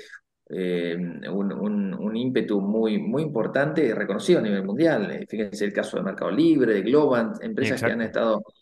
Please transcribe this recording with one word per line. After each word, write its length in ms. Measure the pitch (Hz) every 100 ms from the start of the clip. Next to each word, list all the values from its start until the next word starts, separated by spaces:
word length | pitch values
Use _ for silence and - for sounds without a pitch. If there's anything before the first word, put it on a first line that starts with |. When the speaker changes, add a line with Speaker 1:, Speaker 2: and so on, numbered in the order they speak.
| - - _ _ _
Speaker 1:
eh, 440 | 90 90 87 85 85 87 78 -
un, 200 | 95 101
un, 400 | 69 104 104 98
un 220 | - 104 113
ímpetu 440 | 127 123 98 104
muy, 380 | 98 110 110 104
muy 240 | 92 131
importante 600 | 156 113 - 131 147 156
y 100 | 139
reconocido 460 | 104 101 104 - 170
a 20 |
nivel 200 | 113 98
mundial. 480 | 95 113 165 131 95
Eh, 160 | 71 101
fíjense 380 | 104 104 98
el 80 | 101
caso 240 | 101 107 101
de 60 |
Mercado 280 | 95 92 87
Libre, 440 | 104 165 151 120
de 80 | 104
Globant, 600 | 110 143 147 123 110 101
empresas 380 | 113 113 131 127
que 100 | 117
han 120 | 117
Speaker 2:
Exacto. 160 | 110 107
Speaker 1:
estado 260 | 113 107 107 _